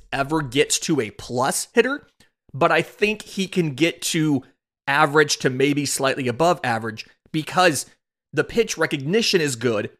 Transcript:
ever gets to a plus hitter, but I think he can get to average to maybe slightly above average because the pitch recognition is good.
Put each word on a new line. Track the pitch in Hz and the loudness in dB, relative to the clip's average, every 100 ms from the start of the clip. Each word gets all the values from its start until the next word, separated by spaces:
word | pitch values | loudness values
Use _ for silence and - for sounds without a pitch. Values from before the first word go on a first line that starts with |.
| - | -6
ever | 131 135 160 | -4 0 -2
gets | 135 135 143 - | 0 0 0 0
to | - 143 | 0 0
a | 107 | -2
plus | - - 120 139 - - | -6 -6 -2 0 -2 -2
hitter, | 240 247 294 - _ _ _ _ | 2 2 0 -10 _ _ _ _
but | 135 165 | 0 2
I | 160 | 2
think | 160 - 214 214 | 0 -2 -2 -2
he | - 196 185 | -8 -6 -4
can | 185 160 | -2 -2
get | 127 165 - | 0 0 0
to | - 170 156 135 - _ _ _ - | -4 0 2 0 -4 _ _ _ -2
average | 143 151 151 147 - | 2 4 4 2 0
to | 143 | -2
maybe | 127 143 143 139 | 2 0 0 -2
slightly | - 135 131 123 | -2 -2 -2 -2
above | 117 170 170 | 0 2 2
average | 127 113 113 110 - _ _ | -2 -4 -4 -10 -16 _ _
because | 156 147 180 180 139 - _ _ _ _ | -8 -2 2 2 2 -6 _ _ _ _
the | 143 | -4
pitch | - 233 220 - | -2 0 0 0
recognition | 160 143 139 220 - 190 | -2 -2 0 0 2 0
is | 147 | 0
good. | 117 120 107 - _ | -2 0 0 -4 _